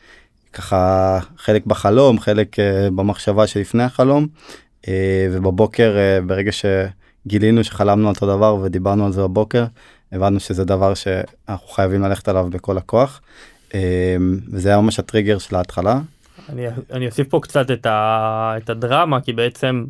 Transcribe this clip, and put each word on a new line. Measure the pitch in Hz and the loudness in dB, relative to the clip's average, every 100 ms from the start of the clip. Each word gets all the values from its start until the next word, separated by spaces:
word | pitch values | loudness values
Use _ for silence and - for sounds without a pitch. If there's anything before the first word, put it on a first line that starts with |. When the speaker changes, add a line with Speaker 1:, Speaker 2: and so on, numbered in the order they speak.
| _ - _ _ _ | _ -20 _ _ _
Speaker 1:
ככה | - - 95 92 95 95 95 87 - | -18 -2 2 2 2 2 0 -4 -6
חלק | - 107 110 | 0 0 0
בחלום, | 107 101 113 139 110 | -2 2 4 4 4
חלק, | - 104 104 - | 2 0 0 0
אה, | 101 98 101 92 | 0 2 0 0
במחשבה | 101 101 - 101 104 | -2 -2 0 2 2
שלפני | 104 98 117 | 0 -2 -2
החלום, | 123 - 131 143 151 151 - - _ _ - | 0 0 2 2 0 -6 -20 -20 _ _ -6
אה, | 95 95 95 95 | -4 0 0 0
ובבוקר, | 92 95 90 107 - 113 101 | 0 0 2 2 4 2 4
אה, | 98 95 | 2 2
ברגע | 90 95 101 | 0 -2 -2
שגילינו | - 101 95 95 95 _ _ - 104 107 113 | -2 0 0 -2 -8 _ _ -4 0 4 4
שחלמנו | 110 - 101 101 107 | 2 0 2 4 2
על | |
אותו | 95 101 | 0 0
דבר | 98 107 101 | 2 2 2
ודיברנו | 95 90 92 101 101 | -2 -2 0 0 0
על | |
זה | 95 | 0
בבוקר, | 95 92 107 123 117 113 - _ _ | 0 0 0 0 -2 -6 -20 _ _
הבנו | 92 98 101 | -2 0 0
שזה | - 92 92 | -2 -2 0
דבר | 95 98 | 2 2
שאנחנו | 101 - 92 - _ - 98 - | 0 -2 -4 -6 _ -12 -12 -8
חייבים | - 95 98 | -2 0 0
ללכת | 98 95 - | 0 -2 -2
עליו | 92 90 | -2 -2
בכל | 87 - 95 | -4 -6 -6
הכוח, | - 113 135 - _ - - _ _ | -2 0 0 -2 _ -20 -20 _ _
אה, | 98 92 90 92 90 92 95 113 | -4 -2 0 0 0 0 -2 -6
וזה | 98 95 | -4 2
היה | 104 | 4
ממש | 107 - | 4 0
הטריגר | - 110 104 101 | -2 -2 0 -2
של | - 95 | -2 -4
ההתחלה. | 90 - 95 127 160 _ _ - - | -4 -2 0 -2 -4 _ _ -20 -16
Speaker 2:
אני, | 131 120 120 - | -10 -10 -10 -10
אני | 131 123 | -8 -6
אוסיף | 113 135 | -4 -2
פה | 165 | -2
קצת | - 147 131 | -2 -2 0
את | 120 117 | -2 -2
ה-, | 107 107 110 110 110 113 110 | 0 0 0 -2 -2 -4 -4
את | 110 | -6
הדרמה, | 113 120 139 170 131 | -6 -2 0 2 0
כי | 127 | -2
בעצם | 117 120 - 131 127 123 | -2 -4 -2 -4 -2 -6